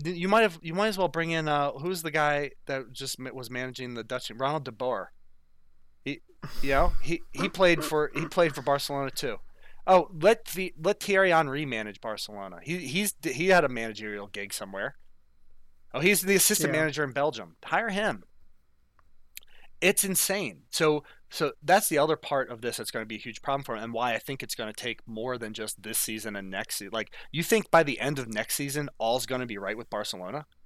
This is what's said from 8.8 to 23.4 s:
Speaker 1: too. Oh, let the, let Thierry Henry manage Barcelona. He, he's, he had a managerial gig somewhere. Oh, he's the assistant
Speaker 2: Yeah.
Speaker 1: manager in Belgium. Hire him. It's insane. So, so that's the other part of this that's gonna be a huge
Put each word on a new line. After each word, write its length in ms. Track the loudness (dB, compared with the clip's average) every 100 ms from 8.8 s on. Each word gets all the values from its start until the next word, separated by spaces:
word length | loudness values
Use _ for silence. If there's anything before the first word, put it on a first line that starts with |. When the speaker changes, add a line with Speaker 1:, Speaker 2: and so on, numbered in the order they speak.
| 0 -2 -4
Speaker 1:
too. 260 | -4 -4 -6 -10 -14 -16 -4 6
Oh, 220 | 6 6
let 340 | 4 4 4 2
the, 280 | -6 -6 -2
let 180 | 0 0
Thierry 300 | 2 4 6
Henry 340 | 6 4 0
manage 360 | -4 -4 -6 -8
Barcelona. 580 | -8 -6 -8 -10 -12 -12
He, 160 | -8 -6
he's, 360 | -4 -2 -2 -2
he 260 | -6 0 6
had 160 | 6
a 40 | 6
managerial 580 | 0 -6 -6 -8 -8 -8
gig 260 | -10 -8
somewhere. 440 | -8 -8 -6 -6 -8 -18 -20 _ _ -20 -20 -20 -20 -10
Oh, 60 | 2
he's 220 | 4 4
the 120 | 4
assistant 400 | 4 4 2 2
Speaker 2:
Yeah. 60 | 2
Speaker 1:
manager 240 | 0 0
in 80 | -2
Belgium. 440 | 0 0 0 -10 -16
Hire 260 | -2 -2 0
him. 340 | -2 -2 -4 -10 -20 -20 -20 _ _ _ _ -20 -20 -20 -20 -20 -20 -20 0
It's 240 | 2 2
insane. 580 | 0 0 0 -2 -4 -8 -10
So, 340 | 2 2 2 -2 -16 -16
so 240 | -4 -4 -2
that's 260 | 4 4 4
the 80 | 2
other 180 | 2 2
part 320 | 0 -2 -2
of 120 | -4
this 160 | -6 -6
that's 120 | -6
gonna 140 | -6
be 120 | -8 -8
a 40 |
huge 220 | -10 -8